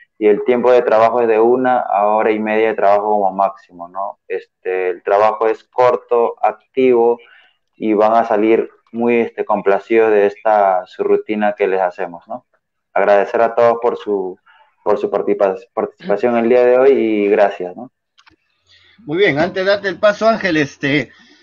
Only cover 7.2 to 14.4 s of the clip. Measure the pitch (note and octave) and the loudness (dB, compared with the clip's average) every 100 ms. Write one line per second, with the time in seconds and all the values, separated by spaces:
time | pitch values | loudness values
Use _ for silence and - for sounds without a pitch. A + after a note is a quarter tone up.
7.2 | - - _ _ _ - A2 G#2 A2 A2+ | -8 -20 _ _ _ -8 -2 0 2 2
8.2 | A#2 G#2+ A2 A2+ - _ _ A#2 A#2+ A#2+ | 0 0 2 2 0 _ _ -6 -2 0
9.2 | A2 - G#2 G#2 F#2+ G2 - A2+ A2 G#2 | -2 -6 -6 -2 0 -2 0 0 2 4
10.2 | G2+ - A2 G#2+ G2 F#2 F#2 - G2+ G2+ | 2 0 0 2 2 0 -4 -6 -2 -2
11.2 | G2+ G#2+ G#2 G#2 G2+ F#2+ F#2 - F2+ E2+ | -2 -4 -4 -2 -2 0 -2 -4 -10 -12
12.2 | - A2 - _ _ _ _ F#2 G2+ G2+ | -16 -18 -18 _ _ _ _ -2 2 2
13.2 | G2 A#2 A2+ A#2 A#2+ A#2 A#2+ G#2 - G2+ | 2 0 0 2 2 2 -2 -4 -4 -6
14.2 | F#2 F#2 | -6 -12